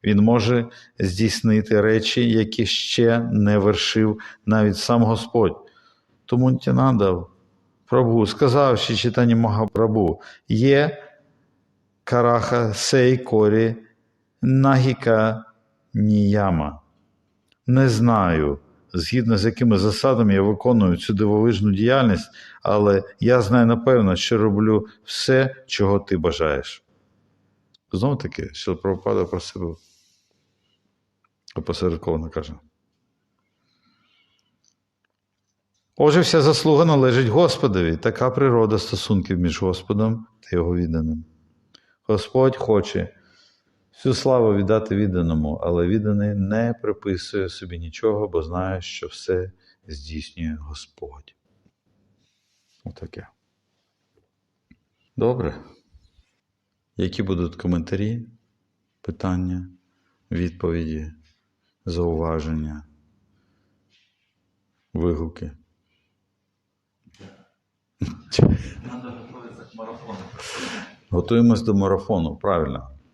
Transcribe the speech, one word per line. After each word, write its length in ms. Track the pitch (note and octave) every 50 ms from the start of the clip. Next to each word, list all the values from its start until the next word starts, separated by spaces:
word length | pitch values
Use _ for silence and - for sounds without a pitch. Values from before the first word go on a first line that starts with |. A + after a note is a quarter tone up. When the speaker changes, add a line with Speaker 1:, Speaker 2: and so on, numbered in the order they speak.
| -
Speaker 1:
Він 180 | G#2+ G#2+ G2+
може 460 | G#2 A2+ A#2+ A#2+ G#2 A2+ B2 A#2+ A#2 A#2 - - - _ _ -
здійснити 800 | F#2+ F#2+ F2 F#2+ A2+ A2 - - - A2+ G#2+ G#2+ G#2 - A2+ G#2
речі, 500 | G2+ A2 A2 A2+ A2 - - - A#2 A#2
які 340 | A2+ A2+ G#2+ A2 - - A2+
ще 540 | - - - - - - - A#2 A#2 A#2 A#2
не 380 | A#2 A#2 A2 G#2+ G#2 G#2 G#2
вершив 600 | G#2 G2 G#2 G2+ - - - - A2 A2 G#2+ G#2+ G#2+ - - - _ _
навіть 320 | G#2+ A2 A2 G#2+ G#2 G2
сам 260 | G2+ - - B2+ A#2 A#2
Господь. 540 | A2 A2+ - - - - A#2+ G#2+ F2 - - - - _ _ _ _ _ _ _ _ _ _ _
Тому 260 | - B2 B2 B2+ C3
Нітянанда 720 | C3 B2 - C3 B2+ B2+ C3 C3+ C3 G#2+ G2+ F#2+ F2+ F2 F2 - _ _ _ _ _ _ _ _ _ _ _
Прабу 400 | _ B2 B2+ B2+ A#2 A2+ A#2 G#2+
сказав 540 | G2+ - - D3 C3 A#2+ C#3+ C#3 C3+ A#2+ G#2
Шрі 160 | - - A2+
Чайтані 400 | G#2+ - A#2+ G#2+ - A#2+ A#2+ A#2
Махапрабу: 840 | A2+ A#2 A2+ G#2+ G#2+ A2 G#2 _ - A2+ A2 G#2+ A2 G2+ E2 G#2 - - - - _ _
«Є 560 | _ - A2 A#2+ C3+ C#3 C#3 D3 D#3+ - - - - _ _ _ _ _ _ _ _ _ _ _ _ _ _ _ _ _ _ _
караха 720 | - B2 A#2+ A#2+ A#2+ A#2+ A#2 A2 - B2 A#2+ A#2 A2 G#2
сей 440 | - - - - C3+ B2 B2+ C3
корі 580 | B2 B2+ - A#2+ A2 G#2+ G#2 G#2+ A2 A2+ A2+ A2+ - - _ _ _ _ _ _ _ _ _ _ _
нагіка 1040 | - C3 C3 C3+ C3+ C3+ C#3 C3 B2+ C3 B2 - - A#2 A2+ A2 A2 A2 A2 A2 - - _ _ _ _ _ _ _ _ -
ніяма». 880 | - G#2 G#2+ G#2+ G#2 G2+ G2 G2+ G#2+ G2+ F#2+ F2+ D#2+ D2+ D2 D2+ D2+ _ _ _ _ _ _ _ _ _ _ _ _ _ _ _ _ _
Не 220 | - B2 C3 C3+ B2+
знаю, 680 | A2+ G#2+ A#2 A#2+ A2+ G#2+ F#2+ F2 E2+ D#2 D2+ D2 C#2+ C#2+ _ _ _ _ _ _ -
згідно 440 | F2+ D#2+ - A#2 C3 A#2+ A2+ A2+
з 80 | F#2+ F#2+
якими 320 | A#2 A2+ - C3 A#2 G#2+
засадами 560 | F#2+ F#2+ A2 G2+ - - C3+ C3 A2+ A#2 G#2 G2
я 80 | F#2+
виконую 560 | G2 G#2 G#2+ G2+ - B2 B2 A2+ G2+ F2+ F2
цю 160 | E2 - - A2
дивовижну 580 | F#2+ G#2+ G#2 G#2 G#2+ A2 A#2+ A2+ F#2+ G#2 G#2+
діяльність, 580 | G2 F#2+ A2 A#2+ C3 C#3 B2+ A2+ F#2+ - - - - - - - - - _
але 400 | - G2+ G#2 G#2 G#2 G2 G2 G2 - - _
я 220 | - A2+ B2 B2+
знаю 240 | A2 G2 A#2+ B2 A#2
напевно, 500 | A2+ A2+ A#2 A#2 C3+ C3 B2 G#2+ F#2+ F2+
що 220 | F2 - - A#2+
роблю 500 | G#2+ G#2+ A2 G2+ G2+ G#2+ G#2+ A2 G#2 G#2+ - - _ _
все, 520 | - - - - - C3+ C3 C3+ C3+ C3+ - -
чого 320 | - - - G#2 G2 G2+ G2+
ти 180 | G2+ - F#2+
бажаєш. 680 | F2 D#2+ F2 D#2 E2 E2+ D#2 C#2+ C2 C2+ - - - _ _ _ _ _ _ _ _ _ _ _ _ _ _ _ _ _ _ _ _ _ _
Знову 240 | - F#2+ G#2+ C#3 C#3+
таки, 340 | - - - - - - - -
Шріла 240 | - - - F2+
Прабхупада 480 | E2+ - G2 F#2+ F#2+ - A2+ G#2+ G2 F2+
про 140 | E2 - F2+
себе 360 | - - - G2 F2+ E2 E2 _ _ _ _ _ _ _ _ _ _ _ _ _ _ _ _ _ _ _ _ _ _ _ _ _ _ _ _ _ _ _ _ _ _ - -
опосередковано 720 | - D2+ - E2+ - F#2 F2+ E2 D#2+ - - E2 D#2+ D#2+ D#2+
каже. 240 | - D#2+ D2 D2+ D#2 - _ _ _ _ _ _ _ _ _ _ _ _ _ _ _ _ _ _ _ _ _ _ _ _ _ _ _ _ _ _ _ _ _ _ _ _ _ _ _ _ _ _ _ _ _ _ _ _ _ _ _ _ _ _ _ _ _ _ _ _ _ _ _ _ _ _ _ -
Отже, 180 | C#3+ D3+ D3 F3+
вся 220 | E3 - - D#3+
заслуга 440 | C3+ D3 D3+ - - D3+ D3+ C#3+ E3+
належить 420 | E3 D3+ C#3 C3 B2+ A#2 B2 C3+
Господові. 680 | A2+ A2 D#3 F3 - - - - B2+ G2 F#2 F2 E2 E2
Така 340 | D#2 - A#2 A2 - B2+ B2+
природа 480 | B2+ - C#3 C3+ A#2+ A#2 A2+ G#2 A2 G2+
стосунків 600 | - - - F#2+ - - G#2+ F#2+ E2+ - G2 F2+
між 220 | F2+ E2+ D2+ -
Господом 680 | G2 F#2 F2+ F2+ - - G#2 G#2 A2 A2 A2+ A2+ - _ _ _
та 160 | _ - -
його 200 | F2 E2 E2+ F2
відданим. 500 | F2 F2 D#2+ D#2+ D#2+ D#2+ D#2+ D#2 D#2+ D#2+ _ _ _ _ _ _ _ _ _ _ _ _ _ _ _ _
Господь 520 | - A2 G#2 - - - B2+ C3 C3 C3
хоче 600 | - - - A2 G2+ G2 - - F#2+ E2+ - _ _ _ _ _ _ _ _ _ _ _ _ _ _ _ _ _
всю 220 | _ - C3+ B2
славу 400 | - - C3+ C3 B2 A#2 A2 G2+
віддати 400 | G2+ G2 F#2 A2 A2 G#2+ - -
відданому, 600 | G2 G#2+ G2 F2+ F2+ E2+ E2 D#2+ D#2 D2+ D2+ D2+
але 320 | - - F2 F2 F2 E2+
відданий 460 | F2 G#2 A2 G#2 G#2 G#2 G2+ G2+ G#2 G#2
не 420 | G2+ G2 G2 G#2 A2 A#2 A#2 A#2 -
приписує 680 | - G#2 G2+ - - G2+ F#2+ F2 - - - G2+ F#2+ F2
собі 300 | - - G2 F2 F2 E2
нічого, 480 | E2+ E2 - - - A2 G#2 G#2 G#2
бо 160 | G2 F2 E2 D#2
знає, 380 | D#2+ F2 F2+ F#2 F#2+ F#2+ F#2
що 260 | F2 - - - -
все 440 | E2+ - - - - F#2 F2+ F2+ F#2 - _ _ _ _ _ _
здійснює 720 | - D#2+ D2 C#2 D#2 D#2+ D#2 D2 - _ E2+ E2 D#2 D#2 D2+
Господь. 760 | D2 D2 D2+ - - _ _ _ - C#2+ - C#2+ - - _ _ _ _ _ _ _ _ _ _ _ _ _ _ _ _ _ _ _ _ _ _ _ _ _ _ _ _ _ _ _
Отаке. 440 | - - - - E2+ - - - _ _ _ _ _ _ _ _ _ _ _ _ _ _ _ _ _ _ _ _ _ _ _ _ _ _ _ _ _ _ _ _ _ _ _ _ _ _
Добре. 380 | C3 - A#2 B2+ B2+ F#2 D2 - - - - - _ _ _ _ - _ _ _ _ _ _ _ _ _ _ _ _ _ _ _ _ _ _ _
Які 260 | - F#2 F2+ - - G#2
будуть 320 | F#2 F#2+ E2+ F2 E2 E2+
коментарі, 720 | - - F2+ F2 E2+ E2 - G2 F#2+ G#2 G#2+ A2+ A#2+ A#2 - _ _ _ _ _ _ _ _ _ _ _ _ _ _
питання, 680 | - - E2 - - F#2 F2+ F2+ F#2 F2+ F#2 F2+ F#2 F#2 - _ _ _ _ _ _ _ _ _ _ _
відповіді? 800 | E2+ F2 F2+ F2 E2+ F2 - F2 E2 E2+ E2 D#2+ D#2 D#2 D#2 D#2 D#2 D#2 _ _ _ _ _ _ _ _ _ _ _ _ _
Зауваження, 960 | F#2 E2+ E2+ F2 E2+ E2 D#2+ E2 E2 D#2+ D#2+ D2+ D#2+ D#2+ D#2 D2+ D2+ D2+ D2+ D2+ _ _ _ _ _ _ _ _ _ _ _ _ _ _ _ _ _ _ _ _ _ _ _ _ _ _ _ _ _ _ _ _ _ _ _ _ _ _ _ _ _ _
вигуки. 580 | E2 E2 F2 E2+ D2+ E2 D#2+ - - - D2+ C#2+ _ _ _ _ _ _ _ _ _ _ _ _ _ _ _ _ _ _ _ _ _ _ _ _ _ _ _ _ _ _ _ _ _ - - - _ _ _ _ _ _ _ _ _ _ _ _ _ - - - - - - - - - - - - - - - - -
Speaker 2:
Надо 240 | B3 B3 B3 B3 B3
готуватися 540 | B3 A#3+ A#3+ - B3+ - - A#2 - - -
к 80 | - _
марафону. 440 | A2 A2 A2+ A#2 - - A2 G2+ F#2+ F2+ - - - - - - - C4 - - G#3 - - - _ _ _
Speaker 1:
Готуємось 520 | G2 F2+ F2 - A#2 A#2 A#2+ A#2 A2+ G#2
до 120 | A#2 A2+ G2+
марафону, 600 | G2 G2 F#2+ G2 F#2 - - A2 F2+ E2 D2+ D2
правильно. 640 | - - G2+ F#2+ E2+ D#2 C#2 C2 C2 - - - - _ _